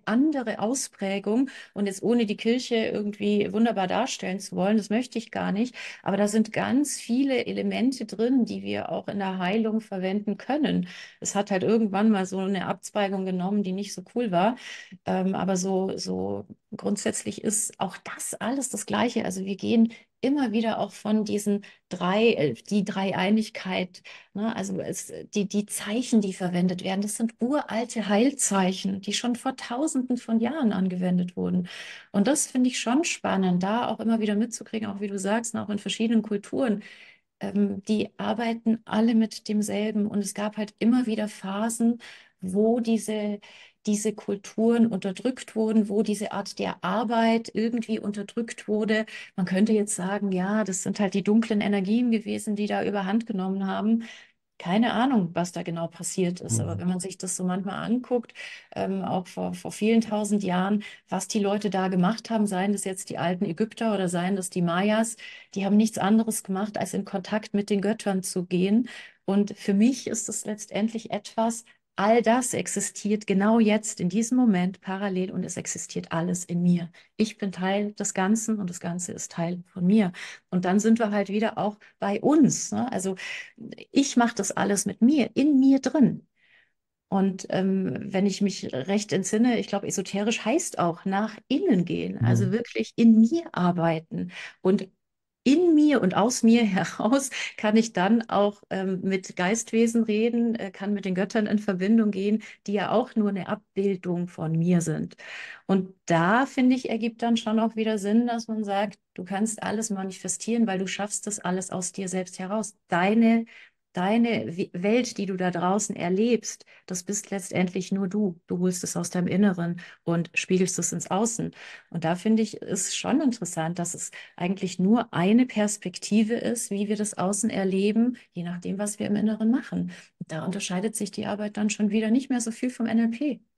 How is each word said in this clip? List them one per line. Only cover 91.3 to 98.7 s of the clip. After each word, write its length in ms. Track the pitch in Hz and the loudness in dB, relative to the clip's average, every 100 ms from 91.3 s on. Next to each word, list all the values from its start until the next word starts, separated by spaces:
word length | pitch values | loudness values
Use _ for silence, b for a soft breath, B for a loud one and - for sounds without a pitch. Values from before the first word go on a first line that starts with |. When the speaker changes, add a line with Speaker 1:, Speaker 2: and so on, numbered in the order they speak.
| - - | -6 -2
Speaker 1:
innen 360 | 269 392 185 | 0 4 2
gehen, 340 | - - - 196 | 2 -2 -4 0
also 320 | 113 117 - | 2 2 2
Speaker 2:
Mhm. 20 | |
Speaker 1:
wirklich 400 | 220 233 226 226 - | 0 -2 -6 -4 4
in 240 | 233 220 | 8 8
mir 240 | 226 339 339 | 6 4 -2
arbeiten. 800 | - 180 175 165 160 165 165 180 B B B | 0 2 2 2 0 -4 -8 -8 B B B
Und 260 | 185 190 185 _ _ _ _ _ | 2 2 0 _ _ _ _ _
in 300 | 254 302 359 | 2 4 6
mir 280 | 302 302 269 | 6 6 6
und 140 | 185 180 | 4 4
aus 260 | 226 - | 2 4
mir 180 | 226 233 | 6 6
<laughs> 20 | |
heraus 640 | 214 185 160 - 220 277 269 B B B | 6 2 -2 -2 2 2 0 B B B
kann 180 | 214 220 | 2 4
ich 160 | 226 | 4
dann 340 | 185 190 233 - | 2 4 2 2
auch, 320 | 196 202 202 - | 2 2 0 -6